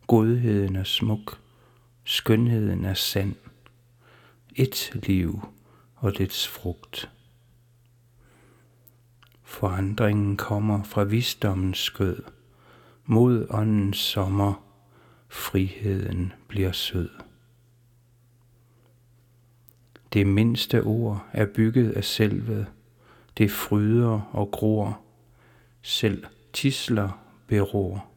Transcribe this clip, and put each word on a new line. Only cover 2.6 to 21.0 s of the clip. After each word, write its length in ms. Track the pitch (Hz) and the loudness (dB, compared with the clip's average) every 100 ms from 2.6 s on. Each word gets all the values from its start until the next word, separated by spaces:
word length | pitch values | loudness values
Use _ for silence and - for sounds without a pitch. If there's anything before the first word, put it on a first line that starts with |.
| 104 92 90 | 0 -2 -2
er 80 | |
sand. 420 | 98 - 101 98 - - _ _ _ _ _ _ - - _ _ - | -2 -2 -2 -4 -6 -14 _ _ _ _ _ _ -20 -20 _ _ -2
Ét 400 | 131 - - 107 101 | 0 -2 -8 -6 0
liv 340 | 92 82 98 - - _ _ _ - | 0 0 -4 -10 -18 _ _ _ -4
og 220 | 104 - | -2 0
dets 300 | 95 - - | -2 -4 -8
frugt. 640 | - 90 - - - - - _ _ _ _ _ _ _ _ _ _ _ _ _ _ _ _ - _ _ _ - _ | -8 -8 -10 -12 -14 -14 -18 _ _ _ _ _ _ _ _ _ _ _ _ _ _ _ _ -20 _ _ _ -20 _
Forandringen 960 | - - 98 92 98 107 107 104 101 98 | -18 -4 -2 -2 -2 0 2 2 0 -2
kommer 460 | - 104 107 104 | -2 -2 2 0
fra 200 | 104 - | 0 -2
visdommens 720 | 101 113 123 - 107 95 95 92 | 2 2 0 -2 -2 0 0 -2
skød, 460 | - - 95 87 - - _ _ - - - _ - | -4 -2 -2 -2 -10 -20 _ _ -20 -20 -20 _ 2
mod 420 | 113 123 120 - | 4 6 4 0
åndens 480 | 107 107 107 98 101 | 0 2 2 0 -2
sommer, 680 | - - 98 98 101 98 - _ _ _ - _ _ | -2 -2 0 2 0 -2 -10 _ _ _ -20 _ _
friheden 1040 | - - 101 98 - 104 95 95 87 90 - - | -12 -4 -2 -2 -4 -4 -2 -4 -4 -6 -8 -8
bliver 240 | 101 92 | -4 -2
sød. 380 | 90 - 90 82 - - _ _ _ _ _ _ _ _ _ _ _ _ _ _ _ _ _ _ _ _ _ _ _ _ _ _ - - | -2 -4 -4 -6 -8 -20 _ _ _ _ _ _ _ _ _ _ _ _ _ _ _ _ _ _ _ _ _ _ _ _ _ _ -20 -2
Det 140 | 107 98 | 2 4
mindste 560 | 98 113 113 - 123 | 4 4 2 0 0
ord 420 | - 113 | 2 0